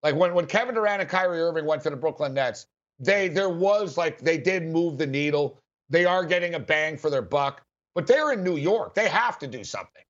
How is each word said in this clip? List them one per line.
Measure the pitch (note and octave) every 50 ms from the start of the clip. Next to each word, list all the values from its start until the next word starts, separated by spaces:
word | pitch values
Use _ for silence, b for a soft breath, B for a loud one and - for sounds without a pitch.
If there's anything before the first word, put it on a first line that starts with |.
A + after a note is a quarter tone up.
| -
Like, | D3+ C#3+
when, | D3+ F3+ F3+ F3
when | F3+ E3+
Kevin | - - G#3 A#3+ B3 B3
Durant | A3 G#3+ G#3 G3+ G3
and | F#3 C#3+
Kyrie | F3 F#3 F#3 F3+ F3 E3
Irving | E3 E3+ D#3+ D#3+ D3+
went | D3+ D#3 D3+ D3
to | D#3
the | C#3+
Brooklyn | C3+ C3+ D#3+ C#3 - D#3 C#3 C3+
Nets, | C3+ C3+ B2 G#2+ - - _ _ _ _ _ _ _
they, | C3 F3+ G3 G3+ G3 F#3
there | D3+ F#3 G3 F#3+
was, | F3 E3 F#3 G3 G#3 G#3 G#3+ F3+ C3
like, | E3+ E3+ D#3+ - -
they | - D#3 E3
did | D#3 C3 F3+ F#3+ F#3 E3
move | D#3+ D#3+ E3 E3+ E3+ D3+ C3
the | D#3
needle. | C#3 C3 C#3+ D3 D3 D3 D3 D3 C3+ - _ _ _ _ _ _ _
They | C3+ E3+ F3
are | F3 F3+ F#3 F#3
getting | D#3 F3+ F3+ F3 F3 E3+
a | D#3
bang | - - D#3 D3+ D#3 D#3 D#3+ C#3+
for | - D#3
their | D3 C3+ A2+
buck. | F2+ - C#3+ C#3 C#3 C3 - _ _ _ _ _ _ _
But | F3 D#3+
they're | - A#3+ D4 D#4 D4+ C#4
in | G#3+ F3+
New | F#3 F3
York. | D3 C#3 E3+ G#3 A3+ - - -
They | F#3+ A3 F#3+
have | - G#3 A#3 A#3+ G#3 -
to | -
do | C3+ A2+ A#2+ G2+
something. | - - G2+ F#2 - _ - _ _